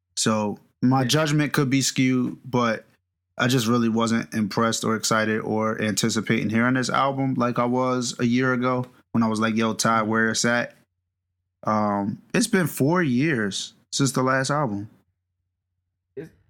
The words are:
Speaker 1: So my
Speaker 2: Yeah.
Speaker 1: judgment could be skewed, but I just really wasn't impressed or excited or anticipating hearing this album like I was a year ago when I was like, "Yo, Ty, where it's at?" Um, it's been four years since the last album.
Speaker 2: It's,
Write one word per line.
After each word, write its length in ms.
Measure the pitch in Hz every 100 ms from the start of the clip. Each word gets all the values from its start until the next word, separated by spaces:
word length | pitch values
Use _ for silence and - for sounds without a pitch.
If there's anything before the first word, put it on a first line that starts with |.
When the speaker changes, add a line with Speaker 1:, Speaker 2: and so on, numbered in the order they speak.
| _ -
Speaker 1:
So 440 | 117 110 104 95 _ _
my 180 | 123 131
Speaker 2:
Yeah. 60 | 127
Speaker 1:
judgment 460 | 151 156 151 147
could 160 | - 131
be 100 | 135
skewed, 560 | 123 - 131 127 123 - 131
but 400 | 123 117 110 - _ _ _ _ -
I 80 | 120
just 200 | 127 113
really 220 | 120 117
wasn't 440 | 113 113 113 113
impressed 500 | 113 104 117 113 110
or 120 | 113 110
excited 440 | - 113 107 107
or 380 | - 107 110 -
anticipating 680 | 107 98 113 107 101 110 101
hearing 240 | 113 123 131
this 140 | 120
album 440 | 131 135 135 135 123
like 220 | 120 120
I 60 | 123
was 500 | 123 127 127 123 -
a 60 | 123
year 280 | 123 131
ago 320 | 127 127 127 123 - _
when 120 | 117
I 40 | 113
was 120 | 107
like, 160 | 113 110
"Yo, 180 | 113
Ty, 300 | 110 113 113
where 260 | 107 110 113
it's 160 | 110 120
at?" 300 | 120 117 - _ _ _ _ _ _ _ _
Um, 580 | - 107 104 101 98 - -
it's 140 | 151 -
been 200 | 190 160
four 340 | - 135 180
years 680 | 160 120 156 127 104 95 - - _
since 200 | - 139
the 120 | 131
last 260 | 131 135 131
album. 400 | 147 139 101 110 - _ _ _ _ _ _ _ _ _ _ _ -
Speaker 2:
It's, 140 | 160 _ _